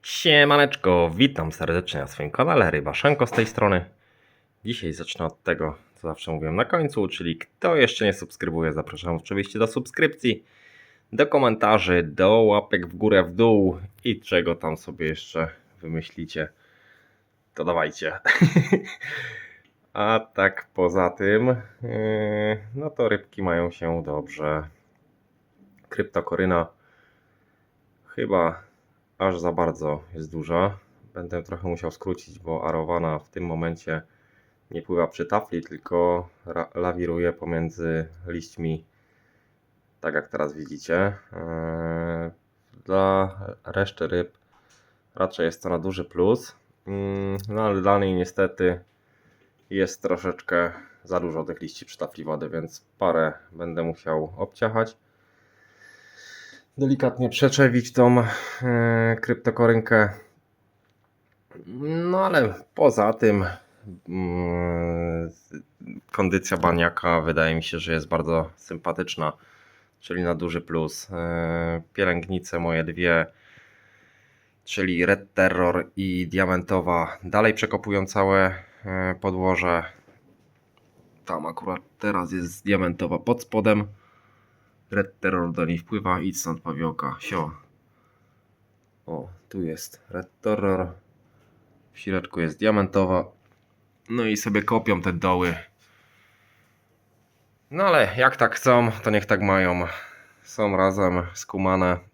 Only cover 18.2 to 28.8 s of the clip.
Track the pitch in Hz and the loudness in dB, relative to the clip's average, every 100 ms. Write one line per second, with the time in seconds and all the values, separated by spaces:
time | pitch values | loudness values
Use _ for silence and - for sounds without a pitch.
18.2 | - - 160 175 131 190 - - - - | -2 2 4 4 2 0 -2 -14 -12 -10
19.2 | - - - - _ _ _ 101 104 113 | -10 -14 -18 -20 _ _ _ -2 2 0
20.2 | - - 98 - - - 90 92 87 - | 0 2 2 2 -10 0 2 4 2 2
21.2 | 98 107 127 120 104 _ 117 113 110 107 | 2 4 4 0 -4 _ -8 -4 -2 -2
22.2 | 107 107 107 107 104 123 151 147 117 104 | -2 -2 -2 -2 -6 -10 -8 -2 0 0
23.2 | - - 92 85 85 82 82 82 76 76 | -2 -6 0 0 0 -4 -4 -4 -4 -6
24.2 | 73 - 76 78 80 _ _ _ _ _ | -8 -6 -2 -2 -6 _ _ _ _ _
25.2 | _ _ _ _ _ _ _ - 104 - | _ _ _ _ _ _ _ -6 -4 -4
26.2 | - 85 92 87 82 _ _ _ _ _ | -2 0 2 2 0 _ _ _ _ _
27.2 | _ _ _ _ _ _ _ _ _ - | _ _ _ _ _ _ _ _ _ -8
28.2 | - 95 85 - - _ | 0 2 2 0 -16 _